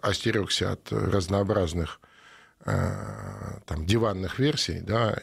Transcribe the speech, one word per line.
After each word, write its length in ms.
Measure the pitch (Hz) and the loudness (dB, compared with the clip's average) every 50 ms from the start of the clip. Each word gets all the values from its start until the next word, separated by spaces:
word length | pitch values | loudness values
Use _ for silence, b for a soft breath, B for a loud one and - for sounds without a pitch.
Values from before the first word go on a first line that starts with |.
| - | 0
остерёгся 680 | 104 95 - - 123 110 107 92 - - - 95 98 95 | 0 0 0 0 0 2 2 0 0 0 0 0 0 -2
от 180 | - - - | -4 -4 -4
разнообразных, 1120 | 110 107 95 90 95 101 87 85 98 98 101 98 104 101 92 80 78 87 80 - - - B B B B B B B B B B B B - | -2 0 0 2 2 2 2 2 2 2 2 2 2 2 2 2 0 -2 -2 -2 -4 -12 B B B B B B B B B B B B -4
э, 960 | - 101 95 92 95 98 - - - 101 104 - - 101 - - - - - - | -2 0 2 2 0 -2 -4 -8 -10 -10 -10 -10 -10 -10 -8 -10 -10 -10 -10 -8
там, 220 | - - 78 80 | -6 -4 -4 2
диванных 540 | 90 107 117 113 107 98 92 95 107 - - | 2 4 4 4 2 0 0 -4 -4 0 2
версий, 400 | 131 151 151 - - - - 87 | 2 2 2 0 -2 -2 -2 -4
да, 360 | 85 - 107 117 117 107 - - | -2 0 0 2 2 2 0 -2